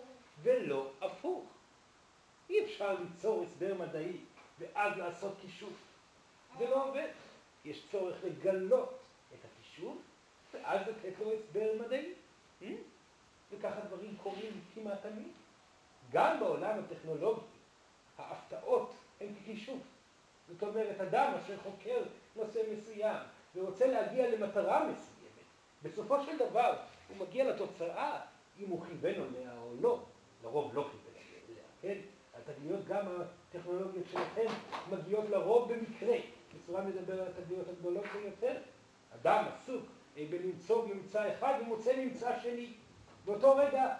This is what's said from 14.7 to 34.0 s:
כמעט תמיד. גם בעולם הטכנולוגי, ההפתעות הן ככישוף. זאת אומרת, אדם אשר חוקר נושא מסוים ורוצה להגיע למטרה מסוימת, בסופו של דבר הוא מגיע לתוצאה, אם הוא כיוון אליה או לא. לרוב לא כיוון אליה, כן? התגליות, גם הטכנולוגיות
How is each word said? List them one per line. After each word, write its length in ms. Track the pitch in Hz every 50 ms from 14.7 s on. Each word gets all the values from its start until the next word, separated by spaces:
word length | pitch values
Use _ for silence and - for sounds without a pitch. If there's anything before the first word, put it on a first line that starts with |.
| -
כמעט 260 | 226 214 202 196 196
תמיד. 300 | - 214 214 220 339 349 - - - - - - - - - - - - - - - 117
גם 280 | 135 175 - 330 320 -
בעולם 400 | 208 175 - 185 190 214 214 214
הטכנולוגי, 600 | - - 165 - 156 160 156 143 180 220 226 226 - - - - - - - - - - - - - - -
ההפתעות 760 | 151 139 - 160 - - - - - - - 254 226 208 - - - - - - -
הן 60 | 208 202 208
ככישוף. 460 | - - 220 214 220 - 269 269 262 - - - - - - - - - - - - -
זאת 160 | - 175 - 208
אומרת, 380 | 202 214 220 208 202 196 196
אדם 320 | 185 160 214 254 269 269 -
אשר 240 | - - 202 196
חוקר 460 | - - 196 196 - - 226 247 226 190 - - - - - -
נושא 260 | 220 214 214 226 226 214 214
מסוים 460 | 214 214 - 226 214 208 214 214 - - - - - - - - -
ורוצה 320 | 185 190 190 190 - 254
להגיע 420 | 269 254 220 202 208 254 262 247 233
למטרה 500 | 220 214 196 - - 202 170 190 262 320
מסוימת, 680 | 311 - - - - - - - - - - - - - - - - - - - 147
בסופו 400 | 151 - 208 208 220 285 285 277
של 140 | 302 311
דבר 400 | 262 233 - 185 240 247 240 - - - - - - -
הוא 100 | - -
מגיע 340 | 196 175 160 165 262 262 233
לתוצאה, 680 | - 208 185 - - - 170 170 175 208 277 302 262 - - - - - - - - 190
אם 100 | 202 190
הוא 160 | 165 - -
כיוון 480 | 170 156 - 151 180 202 - 120 123 127
אליה 160 | 127 127 123 120 117
או 120 | 117 120 120 127
לא. 220 | - - - - - - - - - - - - 117
לרוב 320 | 113 135 147 147 - -
לא 60 | 147
כיוון 420 | 143 - - - - - - - - - - - - -
אליה, 140 | - - - - - -
כן? 200 | 180 196 196 190 - - - - - - -
התגליות, 480 | - - 151 147 139 143 165 196 196 180
גם 180 | - 190 202 196 185 180 175 170 - - - - -
הטכנולוגיות 560 | - 165 165 175 180 185 190 185 185 175